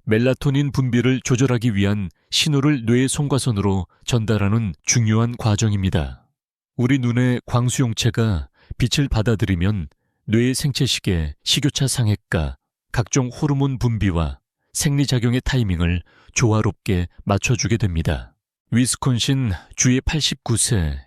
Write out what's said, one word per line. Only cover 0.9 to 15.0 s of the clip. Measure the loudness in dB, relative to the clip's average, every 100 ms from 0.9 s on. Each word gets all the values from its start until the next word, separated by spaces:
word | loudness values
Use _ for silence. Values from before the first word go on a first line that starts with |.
| 2 2 0
조절하기 | 0 2 2 2 0 0
위한 | 0 0 -6 -10 -6
신호를 | -2 0 2 2 0
뇌의 | 2 2 2
송과선으로 | 0 0 0 0 0 0 0 -4 _
전달하는 | -2 -2 2 0 2 0 0 -6
중요한 | -2 0 2 2 0 0
과정입니다. | 0 2 2 0 0 0 -2 -8 _ _ _ _ _ -2
우리 | 0 2
눈의 | 2 2 2 0 -2
광수용체가 | -2 0 0 -2 0 -2 0 0 0 -4 _ -14 -4
빛을 | -2 0 0
받아들이면 | 0 0 0 0 0 0 -2 -6 _ _ _
뇌의 | -2 2 2
생체시계, | 0 -4 -2 -2 -2 -2 -2 -2 -6
식교차 | -4 0 0 0 -2
상핵과 | 0 0 0 -2 -2 -2 -6 _ _ _
각종 | -4 -2 -2 -2
호르몬 | -2 -2 0 0 0
분비와 | -2 0 0 0 -2 -6 _ _ _
생리작용의 | -4 0 0